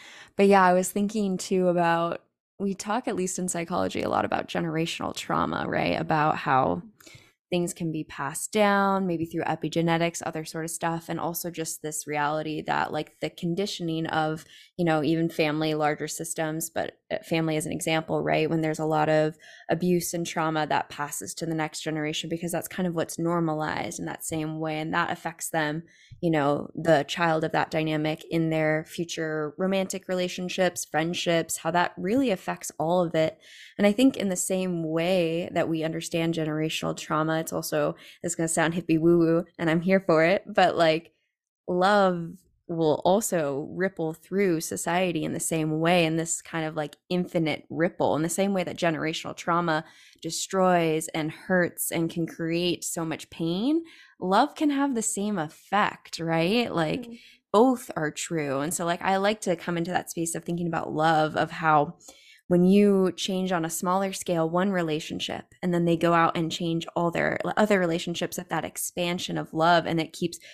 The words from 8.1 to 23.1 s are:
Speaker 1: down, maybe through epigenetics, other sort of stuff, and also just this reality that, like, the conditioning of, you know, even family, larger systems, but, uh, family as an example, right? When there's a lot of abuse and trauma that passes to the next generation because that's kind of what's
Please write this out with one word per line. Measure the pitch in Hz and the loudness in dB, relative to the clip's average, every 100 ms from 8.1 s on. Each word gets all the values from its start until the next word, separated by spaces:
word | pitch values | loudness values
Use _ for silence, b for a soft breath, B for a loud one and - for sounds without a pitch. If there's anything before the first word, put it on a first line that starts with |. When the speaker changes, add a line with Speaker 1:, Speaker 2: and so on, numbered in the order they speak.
| - 143 160 - | -8 -8 -6 -4
Speaker 1:
down, | 220 202 202 196 196 190 | 2 2 4 2 2 0
maybe | 165 165 | -2 -4
through | 165 | -4
epigenetics, | - 160 160 165 170 165 170 165 - | -2 -2 -2 0 2 2 0 -2 -6
other | 160 | -8
sort | 156 165 160 | -8 -8 -8
of | |
stuff, | - 170 165 - | -6 -4 -4 -6
and | 170 | -6
also | 165 170 175 | -4 -6 -8
just | 165 160 - | -6 -8 -8
this | 151 151 - | -8 -8 -6
reality | 147 147 156 156 156 | -2 0 -2 -4 -6
that, | - 147 - | -2 -2 0
like, | 151 160 _ | -4 -6 _
the | 156 | -8
conditioning | - 170 170 202 - 170 160 160 | -6 -4 -2 -4 -4 -4 -4 -2
of, | 160 156 160 - B B - | 0 0 -2 -8 B B -2
you | |
know, | 170 156 | 2 2
even | 151 165 165 | 2 2 0
family, | - 156 151 156 151 | 2 0 2 0 2
larger | 151 151 151 | 0 0 -4
systems, | - 160 - 156 160 160 | -6 -8 -4 -4 -4 -6
but, | - - - _ | -4 -6 -8 _
uh, | - | -8
family | - 165 160 156 | -2 0 0 0
as | 165 | -2
an | |
example, | 165 165 160 160 156 | -4 0 -2 0 -2
right? | 156 156 156 | 2 2 2
When | 165 | 0
there's | 156 156 | 0 0
a | 156 | 0
lot | 156 151 | 2 4
of | 156 156 - B B - | 4 2 -2 B B -4
abuse | 165 180 175 170 175 | 0 2 2 0 -4
and | 170 | -4
trauma | 175 160 156 151 | -2 0 0 0
that | 143 - | 0 -2
passes | - 147 - 185 - | -6 -8 -8 -10 -8
to | 165 | -4
the | |
next | 160 151 - | -2 -4 -4
generation | 160 156 151 156 160 | -6 -2 -2 -4 -6
because | 165 170 | -6 -4
that's | 170 - | -4 -6
kind | - 180 | -2 -2
of | 165 | 0
what's | - | -4